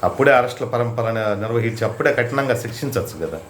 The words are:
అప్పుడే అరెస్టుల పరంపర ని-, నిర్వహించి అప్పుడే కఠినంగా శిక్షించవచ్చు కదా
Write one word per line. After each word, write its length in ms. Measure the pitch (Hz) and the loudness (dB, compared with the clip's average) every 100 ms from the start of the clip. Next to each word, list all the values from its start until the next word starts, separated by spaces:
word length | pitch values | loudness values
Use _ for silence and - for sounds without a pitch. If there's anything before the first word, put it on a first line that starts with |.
| - | 0
అప్పుడే 240 | - 139 135 | 4 6 6
అరెస్టుల 300 | 123 - 120 120 | 4 -2 -4 0
పరంపర 360 | 120 117 113 113 | 0 0 -2 0
ని-, 80 | 107 101 | -2 -2
నిర్వహించి 420 | 110 117 113 107 110 | 0 0 0 0 -4
అప్పుడే 240 | - 147 143 | 0 0 2
కఠినంగా 380 | 120 139 139 120 | 0 0 0 0
శిక్షించవచ్చు 540 | 117 - 139 107 - 78 80 | -2 -6 -4 -2 -4 -6 -8
కదా 160 | 80 | -8